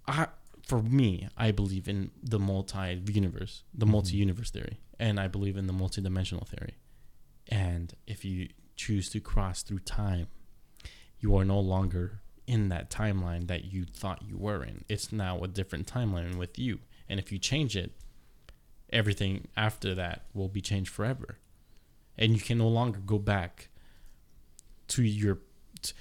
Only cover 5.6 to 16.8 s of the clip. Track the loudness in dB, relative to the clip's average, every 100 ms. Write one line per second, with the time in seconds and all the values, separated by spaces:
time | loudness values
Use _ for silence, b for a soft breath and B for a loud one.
5.6 | -2 0 0 0 0 0 -2 -4 -8 -10
6.6 | -10 -12 b b b b -20 -16 -4 0
7.6 | 0 -2 -6 -10 -12 -8 -6 -6 -6 -12
8.6 | -18 -8 -2 -2 -2 -6 2 2 2 -2
9.6 | -6 -6 -2 0 2 0 -2 -10 -18 -20
10.6 | -20 -20 B B B 0 6 6 6 4
11.6 | 4 2 2 0 -2 -6 -14 -10 0 2
12.6 | 2 0 -4 -2 0 0 0 -2 -2 -4
13.6 | -4 -6 -6 -6 -6 -6 -8 -6 -2 -2
14.6 | -4 -8 -6 -4 -4 -2 -2 -2 -4 -4
15.6 | -4 -6 -4 -2 0 -2 -2 -4 -6 -4
16.6 | -4 -4